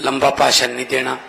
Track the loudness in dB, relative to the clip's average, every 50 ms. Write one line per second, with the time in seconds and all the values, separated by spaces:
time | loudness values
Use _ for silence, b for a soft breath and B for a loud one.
0 | -4 -2 0 2 2 2 2 2 2 2 2 2 0 -2 -4 -6 -4 -2 -2 -2
1 | -2 -2 -4 -6 -8